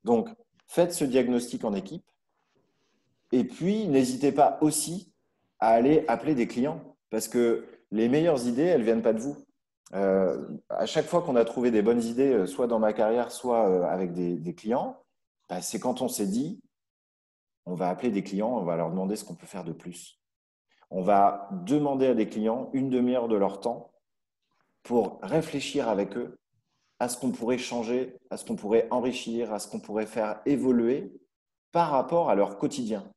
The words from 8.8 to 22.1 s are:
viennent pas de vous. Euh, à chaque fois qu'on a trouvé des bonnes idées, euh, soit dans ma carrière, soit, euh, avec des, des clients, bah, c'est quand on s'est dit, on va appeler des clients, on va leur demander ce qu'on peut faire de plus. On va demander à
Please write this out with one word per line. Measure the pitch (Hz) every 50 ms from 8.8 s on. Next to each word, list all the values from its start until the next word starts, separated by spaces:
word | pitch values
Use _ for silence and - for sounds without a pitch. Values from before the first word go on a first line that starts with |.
| 110
viennent | 113 113 113
pas | 110 117
de | 110 110
vous. | 117 143 143 - - _ _ _ _ _ _ _ _ - -
Euh, | 98 98 95 95 98 95 87 - - - - 78 - _ _
à | - - -
chaque | 220 - - -
fois | - 185 175
qu'on | 175 165 127
a | 117 113
trouvé | 117 - 131 120 123
des | 113 107
bonnes | 101 113 120 120 113
idées, | 117 117 123 139 139
euh, | 127 104 92
soit | 90 - - 123
dans | 117 117 110
ma | 110 107 107
carrière, | - 107 107 117 120 117 117 -
soit, | - - 123 117 117 110
euh, | 95 92 90 87
avec | 82 85 92 95 87 85
des, | 90 87 87 87
des | 76 80 87 -
clients, | - - 107 117 143 185 262 254 - _ _ _ _ _ _ _ _ _ _
bah, | 90 90
c'est | - - - 101
quand | 104 127 123 -
on | 131
s'est | 117 - - 104
dit, | 95 101 120 143 165 214 - _ _ _ _ _ _ _ _ _ _ _ _ _ _ _ _ _ _ _ _ _
on | 87 90
va | 85 92 90
appeler | 90 - 127 123
des | 104 98 90
clients, | - 95 98 107 117 127
on | 113 92
va | 82 85
leur | 85 82 82
demander | 85 92 95 95 107
ce | 107 -
qu'on | - 85
peut | _ -
faire | - - 95 -
de | - 80
plus. | - - 180 175 - - - _ _ _ _ _ _ _ _ _ _ _ _ _ _ _ _
On | - 95
va | 92 98 101 98 101 101 - - - - 98 92 87
demander | 98 139 151 147 143 139 131 131
à | 131